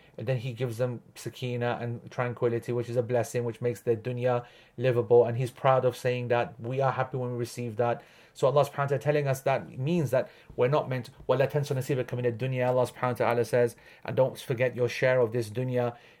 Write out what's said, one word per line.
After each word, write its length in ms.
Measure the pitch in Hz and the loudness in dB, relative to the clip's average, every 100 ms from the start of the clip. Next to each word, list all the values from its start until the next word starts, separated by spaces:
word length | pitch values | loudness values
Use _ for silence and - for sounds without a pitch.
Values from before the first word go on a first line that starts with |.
| - - | -20 -8
And 120 | 113 | -4
then 80 | 127 | -4
He 160 | 131 | -4
gives 260 | 117 127 110 | -4 -4 -2
them 220 | 127 120 - - | -4 -4 -12 -14
sakina 600 | - - 127 123 120 - | -12 -8 -6 -2 -2 -2
and 280 | 120 117 - | -4 -6 -8
tranquility, 640 | - 123 117 123 117 117 | -4 -4 0 0 0 -2
which 160 | 120 117 | -4 -2
is 80 | 120 | -2
a 60 | |
blessing, 400 | 110 123 110 123 | 0 0 0 -2
which 180 | 120 110 | -4 -4
makes 200 | 123 117 | -4 -2
their 160 | - 110 | 0 -2
dunya 480 | 127 123 123 123 - - - - | -2 -2 0 0 -4 -16 -18 -2
livable. 480 | 123 120 110 120 | 0 2 6 6
And 120 | 117 120 | 6 2
He's 140 | 131 | -4
proud 340 | - 139 131 | 0 2 4
of 120 | 127 120 | 2 0
saying 320 | 127 123 120 | -2 -2 0
that 260 | 120 117 - | 0 -2 -6
we 200 | 113 131 | -6 0
are 120 | 135 | 0
happy 240 | 120 131 131 | 0 -2 -4
when 160 | 123 | -6
we 60 | 120 | -6
receive 380 | 117 - 120 107 | -8 -8 -6 0
that. 240 | 120 117 - - - - | 0 0 -6 -20 -20 0
So 120 | 135 | 4
Allah 160 | 139 | 4
subhanahu 120 | 139 - | 2 0
wa 80 | 139 | -2
ta'ala 120 | 135 | 0
telling 300 | 147 151 139 | 2 0 0
us 140 | 131 | 0
that 360 | 135 131 170 - | 0 0 -2 -6
means 320 | 139 175 131 | 0 0 2
that 180 | 127 - - - - | 0 0 -6 -10 0
we're 100 | 123 | 2
not 220 | 147 127 | 2 0
meant, 220 | 131 117 - - | -4 -6 -6 0
وَلَا 200 | 127 135 | 2 2
تَنْسَ 240 | 151 143 | 0 -2
نَصِيبَكَ 340 | 131 120 131 123 | -2 -2 -2 -2
مِنَ 300 | 123 123 110 | -2 -2 -2
الدُّنْيَا, 300 | 131 127 123 | -2 0 2
Allah 220 | 127 120 | 2 0
subhanahu 320 | - 127 120 | 0 -2 0
wa 60 | 113 | 2
ta'ala 180 | 120 | 2
says, 320 | 113 123 120 - - - | 2 4 2 0 -20 -14
"And 120 | - 120 | -4 2
don't 200 | 131 - | 2 0
forget 380 | - 120 127 | -6 -2 -2
your 140 | 120 120 | 0 -2
share 320 | - 131 127 | 2 2 4
of 100 | 117 | 2
this 180 | 120 107 | 0 -4
dunya," 460 | 107 127 123 120 - - - | -4 -2 -2 -2 -4 -14 -18